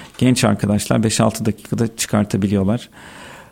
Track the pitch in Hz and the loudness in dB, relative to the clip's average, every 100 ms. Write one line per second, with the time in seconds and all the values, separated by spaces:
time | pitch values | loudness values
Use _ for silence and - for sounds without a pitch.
0 | - - 127 120 113 107 101 104 - 120 | -14 0 2 4 2 2 2 0 2 0
1 | 110 - 110 - 110 104 - 104 113 - | 2 2 2 0 -2 -4 -4 -2 -2 -4
2 | - 107 101 110 98 101 95 117 - - | -2 0 0 0 0 2 2 0 -4 -20
3 | - - - - - | -20 -20 -20 -20 -20